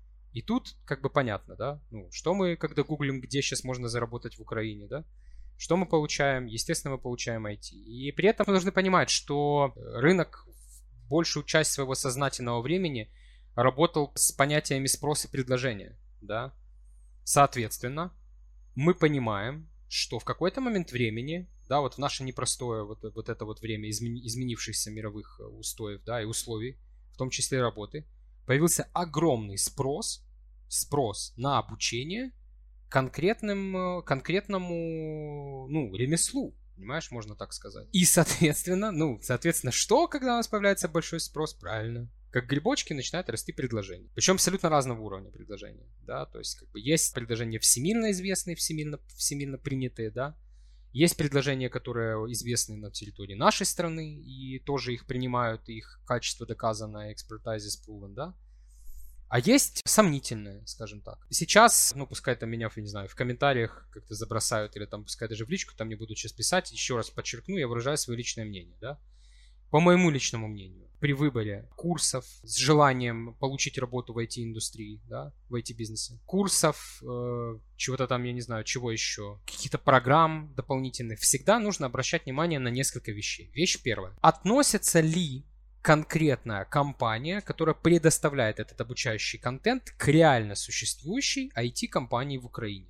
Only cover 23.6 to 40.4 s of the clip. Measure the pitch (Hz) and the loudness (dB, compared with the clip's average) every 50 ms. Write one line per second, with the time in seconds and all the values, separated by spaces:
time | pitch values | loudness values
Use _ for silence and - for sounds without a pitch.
23.6 | - 110 110 107 107 110 107 104 117 117 117 127 123 117 113 123 127 123 117 - | -8 -6 -6 -6 -6 -6 -6 -6 -6 -6 -6 -6 -8 -8 -6 -4 -4 -4 -4 -6
24.6 | - 113 104 - - 110 107 110 107 107 104 107 101 - - - 107 107 107 110 | -6 -6 -6 -6 -6 -6 -8 -8 -8 -8 -10 -10 -14 -16 -18 -18 -18 -16 -14 -12
25.6 | 110 - - - 113 104 104 98 - - 117 120 107 110 117 - - 123 113 107 | -10 -10 -10 -8 -8 -8 -10 -10 -8 -6 -6 -4 -4 -4 -4 -6 -6 -6 -6 -6
26.6 | 113 127 139 - - - - - - - - - 131 127 - - - - 139 131 | -6 -8 -10 -12 -18 -20 -20 -20 -20 -14 -8 -6 -6 -4 -4 -4 -2 0 0 2
27.6 | 123 113 110 110 104 - - 156 151 - - - - - - - - - 127 143 | 2 0 0 -4 -8 -10 -10 -12 -12 -14 -18 -20 -20 -20 -20 -8 -2 2 4 4
28.6 | 165 170 - - 147 - - 165 175 170 147 165 170 160 131 113 107 101 98 98 | 4 4 4 2 0 -2 -4 -4 -4 -2 0 2 4 4 4 2 0 -4 -4 -4
29.6 | - - - - 135 131 143 180 226 - - - - - - - - - - - | -4 -2 -2 -2 -2 -2 -2 -2 -4 -6 -6 -8 -10 -18 -20 -20 -20 -20 -20 -20
30.6 | - - - - - - - 147 131 107 139 - - - - - 123 139 139 117 | -12 -6 -4 -4 -4 0 2 2 2 2 0 -4 -8 -10 -8 -4 0 2 2 2
31.6 | 107 - 110 107 - - 117 120 120 160 185 233 262 254 - - - - - - | 0 -2 -4 -4 -4 -2 -2 -2 -4 -4 -6 -6 -8 -8 -12 -16 -20 -20 -20 -20
32.6 | - - - - - - - 135 131 123 - - 151 190 233 - - 208 202 196 | -20 -20 -20 -20 -8 -2 0 2 2 0 0 0 2 2 2 0 0 -2 -2 -2
33.6 | 196 190 190 185 185 180 180 175 170 - 147 131 - - 165 202 202 - 202 185 | -4 -4 -4 -4 -2 -4 -4 -4 -2 -2 -2 -2 0 0 0 0 0 -2 -2 -4
34.6 | 180 175 170 170 165 165 160 160 156 156 156 151 151 147 147 147 143 143 139 131 | -2 -4 -4 -4 -4 -4 -4 -6 -6 -6 -6 -6 -8 -8 -8 -10 -10 -10 -10 -12
35.6 | 131 131 147 160 139 101 92 101 123 139 160 165 - - - 277 240 - - - | -8 -4 -2 -2 -2 -2 -2 -2 0 0 2 2 0 0 -2 -4 -4 -6 -8 -14
36.6 | - - - 180 190 123 143 160 - - 117 120 104 104 104 - 104 - - - | -20 -20 -20 -16 -10 -8 -6 -6 -6 -8 -10 -10 -10 -10 -10 -12 -12 -12 -12 -12
37.6 | - 101 - - - - - 180 180 - - 185 160 - - - 160 151 147 - | -14 -14 -16 -16 -10 -2 2 4 4 6 6 6 6 4 4 2 4 2 2 2
38.6 | - 175 185 185 208 220 190 147 160 151 117 104 - - 127 120 - 170 160 - | -2 -2 0 0 0 0 0 0 0 0 0 -2 -4 -4 -2 0 0 0 0 0
39.6 | - 127 - - - - 214 285 233 - - 285 262 254 240 233 | 0 -2 0 0 2 4 4 4 4 4 0 -2 -2 0 0 0